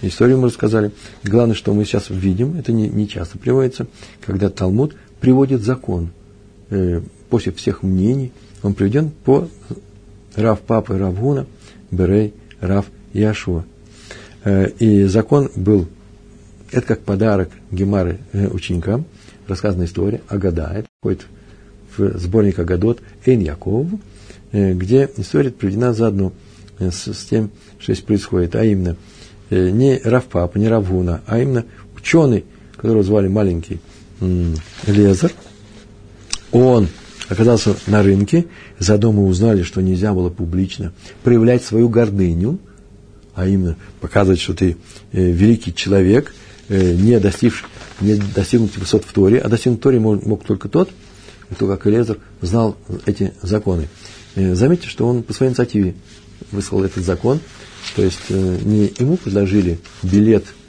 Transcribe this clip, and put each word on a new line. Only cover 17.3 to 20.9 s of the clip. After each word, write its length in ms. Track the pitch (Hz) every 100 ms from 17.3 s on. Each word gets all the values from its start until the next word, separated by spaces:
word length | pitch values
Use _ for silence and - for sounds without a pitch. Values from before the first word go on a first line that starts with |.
| 101 90 - -
Гемары, 480 | 92 98 101 90 87 -
э, 160 | 101 98
ученикам, 580 | 95 - 87 87 113 165 - - - -
рассказанная 380 | 92 107 92 87
история, 340 | 90 95 113 -
Агада, 440 | 101 92 82 78
это 140 | 92 -